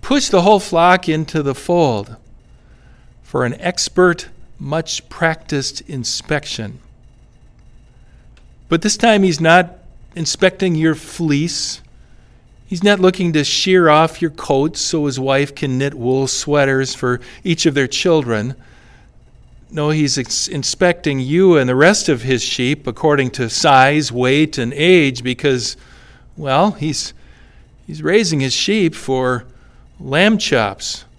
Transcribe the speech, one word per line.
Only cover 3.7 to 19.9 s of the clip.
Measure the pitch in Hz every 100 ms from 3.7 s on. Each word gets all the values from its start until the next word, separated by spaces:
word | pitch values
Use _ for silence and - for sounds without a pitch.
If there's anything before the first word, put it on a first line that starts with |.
| 180 - - 180 170 - - - -
much | 139 151 160 - -
practiced | - 165 160 - 147 135 - -
inspection. | 135 117 - - 151 - - 107 92 - - - - - _ - - - - - - - - - - - - -
But | 170
this | 208 -
time | 233 208
he's | 190 151
not | 160 170 175 - - - - -
inspecting | 160 - 185 185 190 160
your | 160
fleece. | 156 - - 160 143 165 - - - - - - - - - _ - -
He's | 180
not | 202 202
looking | 185 180 175
to | 156
shear | 139 - 185 185 165
off | 151 160 160
your | 165
coats | - - 135 151 165
so | - 165 147
his | 127
wife | 131 135 143 143
can | 143 127
knit | 139 139
wool | 120 131 135
sweaters | - - 147 139 135 131
for | - 127 120 - -
each | 190 165 165
of |
their | 139 131
children. | - 180 160 123 113 110 131 - - - - - - _ - - - -
No, | 160
he's | 151